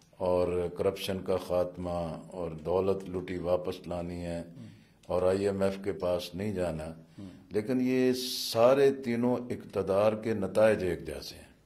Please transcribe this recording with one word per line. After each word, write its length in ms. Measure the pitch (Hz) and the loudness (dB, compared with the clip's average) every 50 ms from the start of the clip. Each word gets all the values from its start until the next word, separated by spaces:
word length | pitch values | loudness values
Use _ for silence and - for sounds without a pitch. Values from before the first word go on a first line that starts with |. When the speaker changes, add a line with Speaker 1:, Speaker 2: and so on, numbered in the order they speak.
| _ _ _ - | _ _ _ -4
Speaker 1:
और 560 | 98 90 90 90 90 87 87 90 87 85 - | 0 2 2 2 2 2 2 0 -2 -2 -2
करप्शन 420 | - 90 98 95 - - - 95 92 | 0 0 0 0 -2 -4 -4 -4 -4
का 180 | 90 - 95 | -2 -2 -2
खात्मा 640 | 90 - - 90 90 90 87 - 87 90 87 87 87 85 82 80 82 80 - - | -2 0 0 0 0 0 0 -4 -8 -6 -4 -4 -4 -4 -4 -6 -10 -12 -12 -10
और 200 | 92 87 80 80 | -8 -8 -8 -8
दौलत 520 | 78 78 85 87 92 92 98 98 95 - 92 | -6 -2 0 2 2 2 2 0 -2 -4 -6
लूटी 280 | 90 92 90 92 92 | -6 -6 -6 -6 -6
वापस 440 | 87 82 87 90 90 87 92 90 - - | -4 -2 0 0 0 0 -4 -8 -8 -8
लानी 280 | 82 87 87 85 87 87 | -8 -6 -6 -6 -6 -8
है 260 | 87 87 85 85 85 | -8 -6 -6 -6 -8
Speaker 2:
हम्म। 280 | 82 - - - 117 104 - - - _ _ _ _ - | -8 -10 -14 -18 -18 -18 -20 -20 -20 _ _ _ _ -2
Speaker 1:
और 180 | 87 90 90 | 0 2 4
आईएमएफ़ 560 | 92 95 98 98 101 98 98 98 98 95 98 98 | 4 4 4 2 0 2 2 0 0 0 -2 -4
के 80 | 101 | -4
पास 400 | 90 80 90 87 90 87 87 - - | -4 -2 0 0 0 0 -2 -4 -6
नहीं 180 | 87 101 110 101 | -6 -4 -4 -2
जाना। 300 | 90 90 85 80 78 76 82 82 - - - - | -2 -2 -2 -2 -4 -6 -10 -12 -14 -18 -20 -18
Speaker 2:
हम्म। 120 | - 101 92 87 - - - - | -16 -16 -16 -16 -18 -10 -4 -2
Speaker 1:
लेकिन 280 | 104 107 131 127 127 | -2 0 0 0 2
ये 320 | 127 127 127 127 127 127 127 | 2 2 4 4 4 4 2
सारे 800 | 127 127 - - - - - - 113 117 123 135 139 139 139 | 2 -2 -6 -6 -4 -4 0 4 6 8 8 8 8 6 6
तीनों 560 | 135 - - 120 117 117 123 123 123 - - - | 4 2 -2 -2 0 0 2 2 0 0 -2 -4
इक़्तिदार 640 | 104 101 - - - 101 92 90 95 98 107 110 107 | -8 -8 -8 -6 -4 -2 0 2 4 4 4 4 2
के 180 | 110 - 117 110 | 2 -2 -2 -2
नतायज 500 | 104 95 92 95 107 107 110 107 95 92 | -2 -2 0 4 6 6 6 6 4 2
एक 220 | 90 82 73 - | -2 -2 -2 -6
जैसे 300 | - 69 - - - - | -8 -10 -10 -12 -14 -16
हैं। 200 | - - - - _ _ | -16 -20 -20 -20 _ _